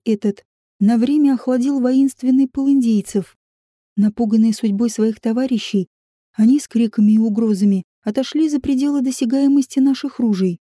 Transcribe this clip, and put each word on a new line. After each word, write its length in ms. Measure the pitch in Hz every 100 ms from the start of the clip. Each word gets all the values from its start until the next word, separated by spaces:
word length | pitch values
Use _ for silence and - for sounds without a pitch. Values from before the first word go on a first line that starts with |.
| -
этот 380 | 214 202 202 _ _ _ -
на 180 | 202 233
время 360 | 247 294 285
охладил 460 | 254 - 254 262 277
воинственный 680 | 247 262 277 - 254 262 269
пыл 220 | - 269
индейцев. 680 | 277 233 214 - 202 180 _ _ _ _ _ _ -
Напуганные 580 | 208 208 226 220 226
судьбой 380 | 214 220 196 240
своих 280 | 220 214 214
товарищей, 680 | 226 226 262 233 - 196 180 _ _ _ _
они 260 | - 220 285
с 80 | -
криками 460 | 226 226 - 208
и 40 | 220
угрозами 680 | 226 208 226 196 202 190 - _
отошли 460 | 220 214 262 302 311
за 100 | 294
пределы 420 | - 262 285 285
досягаемости 800 | 262 254 240 269 277 277 262 -
наших 400 | 269 262 277 -
ружей. 400 | 240 190 185 170